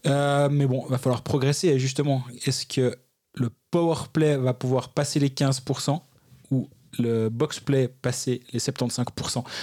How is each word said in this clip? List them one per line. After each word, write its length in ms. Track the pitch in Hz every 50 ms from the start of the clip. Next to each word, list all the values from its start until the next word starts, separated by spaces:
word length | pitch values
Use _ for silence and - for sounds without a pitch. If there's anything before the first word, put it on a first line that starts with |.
| -
Euh, 420 | 160 139 143 143 143 143 143 143 139
mais 160 | 143 143 139
bon, 180 | 131 127 131 -
il 40 | -
va 60 | 127
falloir 240 | 127 - 131 123 117
progresser. 460 | - - - 143 127 139 147 - -
Et 100 | 175 139
justement, 460 | 131 127 135 131 - 143 147 135 131 131 127 120 - -
est-ce 180 | 139 131 - -
que 320 | - - 143 127 123 - - _ _ _ _ _ _ _
le 160 | - 123 113 - _ _ _
power 380 | - 170 170 165 160 160 - -
play 260 | _ 156 156 151 147
va 180 | 139 127 127 123
pouvoir 340 | - - 127 131 127 120 -
passer 300 | _ - 147 - - 151
les 100 | 143 139
quinze 300 | 131 - 143 135 139 -
pour 200 | - - 131 -
cent 260 | - - 143 170 - _ _ _ _ _ - - - -
ou 200 | 139 131 98 - - _ _ _ -
le 320 | - 120 117 117 113 110 110
box 300 | 113 117 151 151 - -
play 280 | - - 139 135 131
passer 540 | - - _ - 127 123 - - 131 123 123 - -
les 80 | - 117
septante-cinq 520 | - - 131 - 127 120 - - 120 -
pour 180 | - - - -
cent ? 140 | - 123 117 - - -